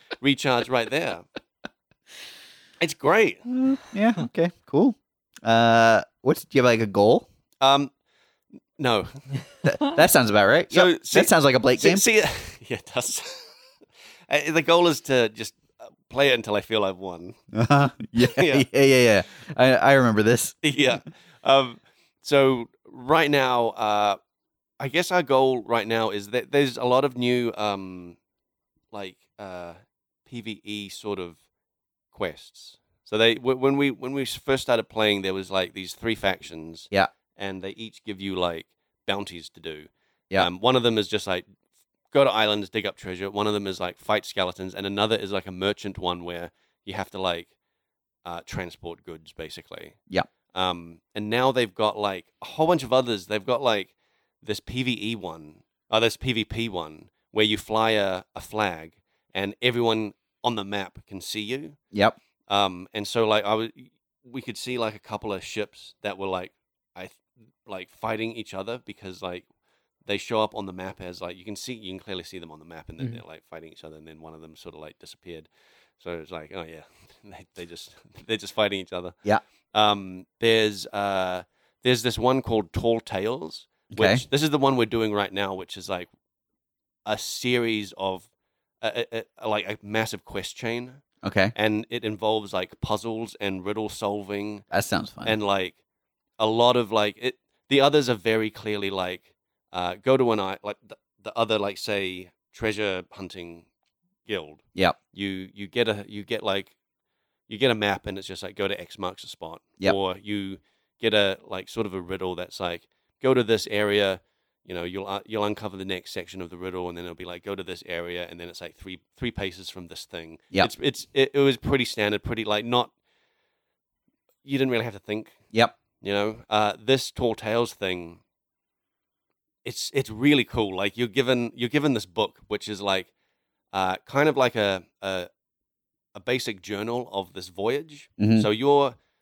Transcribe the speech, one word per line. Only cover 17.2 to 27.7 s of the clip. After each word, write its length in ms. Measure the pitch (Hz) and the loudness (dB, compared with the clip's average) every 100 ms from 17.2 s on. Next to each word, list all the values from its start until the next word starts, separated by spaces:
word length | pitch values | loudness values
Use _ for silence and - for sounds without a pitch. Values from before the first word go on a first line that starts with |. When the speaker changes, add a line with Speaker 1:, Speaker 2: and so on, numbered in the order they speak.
| 90 - _ 107 | -14 -18 _ 0
Speaker 1:
Uh-huh. 340 | 117 143 139 - | 4 6 4 0
<laughs> 100 | 107 | -4
Yeah, 160 | 113 120 - | 2 2 4
Speaker 2:
Yeah. 180 | - 139 | 4 4
Speaker 1:
yeah, 80 | 127 127 | 4 6
yeah, 20 | |
yeah. 380 | 135 131 120 101 - - - - | 6 8 8 6 2 -8 -10 4
I, 200 | 131 127 | 4 6
I 180 | 131 | 6
remember 300 | 139 120 107 | 8 6 6
this. 320 | 110 123 - - | 4 4 0 -2
Speaker 2:
<laughs> 20 | |
Yeah. 380 | 151 135 127 113 - - _ _ | -2 2 2 2 -4 -20 _ _
Um, 360 | - 139 127 117 _ _ _ _ | 4 4 4 -4 _ _ _ _
so 480 | - 143 135 127 117 _ _ | 2 6 6 4 -4 _ _
right 460 | - 123 160 147 | -14 2 4 4
now, 380 | 143 131 123 113 | 4 4 2 0
uh, 460 | - 107 104 104 98 _ _ _ _ _ - | 0 0 2 2 0 _ _ _ _ _ -10
I 80 | 120 | -4
guess 200 | 160 170 | -2 2
our 120 | 180 | 0
goal 380 | 143 135 131 127 | 4 4 4 2
right 240 | 101 117 104 | 0 -2 2
now 220 | 113 110 | 0 0
is 200 | 101 101 | -4 -4
that 220 | 120 - | -6 0
there's 240 | 143 139 117 | 2 2 0
a 80 | 123 | 2
lot 200 | 127 139 | 2 2
of 120 | 123 | 0
new, 360 | 123 123 117 101 | 2 2 0 -2
um, 600 | 104 | -4